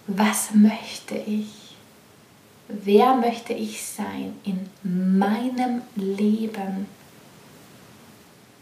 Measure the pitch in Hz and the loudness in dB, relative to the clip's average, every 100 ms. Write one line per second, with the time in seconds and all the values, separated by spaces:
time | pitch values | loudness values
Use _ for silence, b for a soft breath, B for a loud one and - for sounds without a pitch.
0 | - 190 208 - - 214 214 - - - | -8 0 0 0 2 6 6 6 -10 -14
1 | - - - 214 214 - - - - - | -8 -8 -4 -4 -6 -12 -20 -20 -20 -20
2 | - - - - - - - 208 190 208 | -20 -20 -20 -20 -20 -20 -14 -8 4 6
3 | 254 254 233 220 - - 214 - - - | 6 4 2 -2 -6 -6 -6 -10 -12 -8
4 | 202 196 196 - 202 185 190 - 190 180 | -8 -8 -10 -10 -8 -6 -8 -10 -4 0
5 | 185 190 196 226 254 254 247 240 - 202 | 2 4 4 0 -2 -2 -2 -2 -6 -6
6 | 190 196 208 220 220 208 196 190 202 - | -4 0 0 0 -2 -6 -8 -6 -8 -14
7 | - - - - - - - - - - | -20 -20 -20 -20 -20 -20 -20 -20 -20 -20
8 | - - - - - - | -20 -20 -20 -20 -20 -20